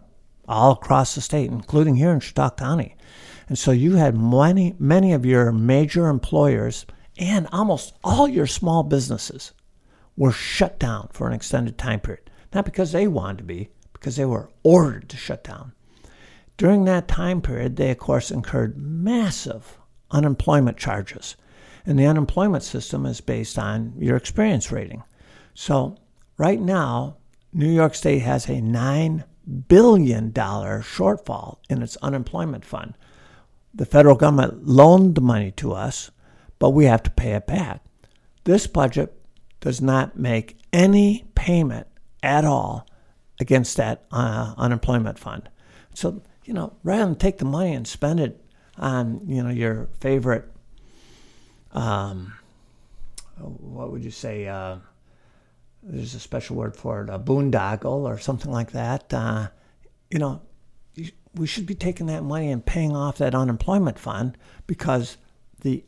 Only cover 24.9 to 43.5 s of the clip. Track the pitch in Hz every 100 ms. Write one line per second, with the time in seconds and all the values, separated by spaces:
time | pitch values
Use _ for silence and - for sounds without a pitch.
24.9 | 110 - _ _ - _ - - 139 135
25.9 | 196 _ _ _ - 156 220 180 190 135
26.9 | 120 135 - _ _ _ 170 151 165 160
27.9 | - - 143 120 131 - 131 113 117 131
28.9 | 143 160 160 - _ - 135 127 180 240
29.9 | 208 139 110 113 110 98 104 98 107 113
30.9 | - 190 208 - 107 - - _ 135 117
31.9 | - 135 135 123 175 165 131 - - -
32.9 | - _ - - - _ _ _ - 139
33.9 | 143 165 175 151 139 127 - 143 131 151
34.9 | 185 190 156 127 110 101 - 127 95 117
35.9 | - - _ _ _ - - 135 139 139
36.9 | 113 - - 120 104 - - 160 - -
37.9 | _ _ _ _ _ - 196 - 170 135
38.9 | 147 151 - - - - - - 123 131
39.9 | 131 131 - 123 113 - - - 170 190
40.9 | 202 202 214 - - - 170 143 113 -
41.9 | - - - 131 147 151 139 - 117 -
42.9 | - _ _ _ - 120